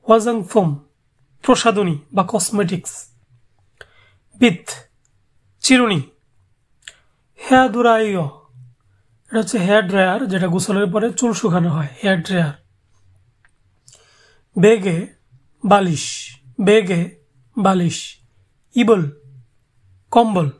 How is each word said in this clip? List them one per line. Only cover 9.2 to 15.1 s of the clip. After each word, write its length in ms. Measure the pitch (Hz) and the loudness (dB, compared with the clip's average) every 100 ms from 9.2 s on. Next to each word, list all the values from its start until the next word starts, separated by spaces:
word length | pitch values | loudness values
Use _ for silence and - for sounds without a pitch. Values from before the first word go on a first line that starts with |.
| _ | _
এটা 120 | 220 | -4
হচ্ছে 200 | 180 226 | -2 -2
হেয়ার 280 | 180 208 180 | 2 2 2
ড্রায়ার, 400 | 196 185 214 247 | 0 0 0 -4
যেটা 200 | 185 180 | -2 -2
গোসলের 440 | 175 175 196 202 | -2 -2 -2 0
পরে 220 | 208 233 | -2 -2
চুল 200 | - 240 | -2 -4
শুকানো 360 | 214 214 175 170 | -2 0 0 0
হয়, 180 | 156 143 - | -2 -6 -4
হেয়ার 180 | 202 190 | -2 -2
ড্রায়ার। 320 | 165 180 156 - _ _ _ _ _ _ _ _ _ _ _ _ _ _ _ _ _ _ _ - | -2 -2 -2 -6 _ _ _ _ _ _ _ _ _ _ _ _ _ _ _ _ _ _ _ 2
বেগে, 580 | 202 226 185 165 - | 4 4 0 -4 -6